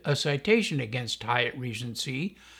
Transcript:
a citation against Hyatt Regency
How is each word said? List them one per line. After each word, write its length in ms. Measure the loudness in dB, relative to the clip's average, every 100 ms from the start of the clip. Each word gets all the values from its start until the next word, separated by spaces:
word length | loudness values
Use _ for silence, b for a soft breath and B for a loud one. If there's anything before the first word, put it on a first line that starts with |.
| 0
a 100 | 0
citation 640 | 2 0 4 4 4 0
against 440 | -2 -4 -4 -4
Hyatt 340 | 0 2 2 -2
Regency 800 | -6 -6 -6 -6 -4 -4 -4 -6 B B